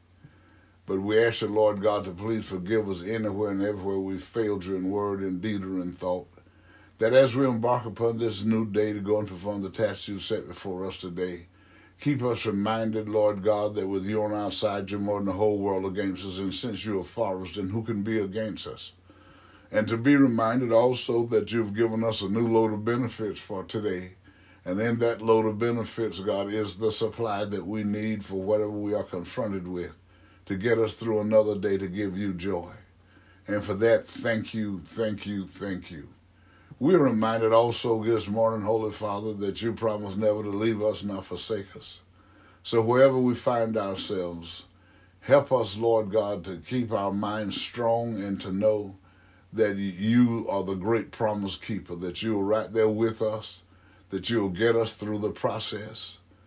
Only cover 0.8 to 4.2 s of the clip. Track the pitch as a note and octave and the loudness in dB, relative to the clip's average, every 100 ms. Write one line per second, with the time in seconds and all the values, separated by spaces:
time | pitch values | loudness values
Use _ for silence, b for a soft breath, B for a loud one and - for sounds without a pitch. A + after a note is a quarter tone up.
0.8 | - F#2+ G2+ A2 A#2 A2 G#2 G#2+ G#2+ G2+ | -4 -2 2 4 4 2 0 4 4 4
1.8 | G#2 G#2 F#2 F2 A2 A2 G2 F#2 F2+ A2 | 2 2 -2 -6 -2 -2 -2 -6 0 0
2.8 | G2 F2 F#2 A2+ G#2+ G2 G#2 G2 G2+ G2+ | 0 -4 -4 -2 -2 -2 -2 0 0 -2
3.8 | G2 F#2+ F#2+ F#2+ | -2 -2 -2 -6